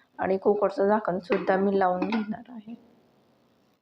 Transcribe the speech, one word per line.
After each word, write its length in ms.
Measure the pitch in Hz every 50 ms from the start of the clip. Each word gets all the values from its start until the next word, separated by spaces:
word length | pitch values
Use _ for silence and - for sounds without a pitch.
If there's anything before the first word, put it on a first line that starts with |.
| _ _ _ -
आणि 180 | 185 185 190 190
कुकरचं 500 | - 208 202 208 208 196 196 - 196 196
झाकणसुद्धा 720 | 214 220 220 - 175 185 180 - 208 196 180 190 190 190
मी 220 | 196 202 196 196
लावून 280 | 190 180 180 180 185 196
घेणार 440 | 226 226 208 208 214 - - -
आहे. 240 | 254 226 208 220 233 - - _ _ _ _ _ _ _ _ _ _ _ _ _ _ _ _ _ _ _